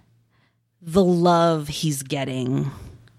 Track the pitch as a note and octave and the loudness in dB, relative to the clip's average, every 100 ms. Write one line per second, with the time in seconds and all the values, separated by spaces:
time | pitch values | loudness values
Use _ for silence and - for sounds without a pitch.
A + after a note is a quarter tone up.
0 | _ _ _ _ _ _ _ _ E3+ F3 | _ _ _ _ _ _ _ _ -2 2
1 | F3+ F3 F3 E3+ E3+ D#3+ D3 D3 D#3+ C#3 | 4 4 4 4 4 2 -4 -4 -4 -4
2 | C3+ C#3+ C3+ C3 B2 C#3 C#3+ - - - | -4 -6 -4 -4 -2 -2 -4 -8 -16 -20
3 | - | -20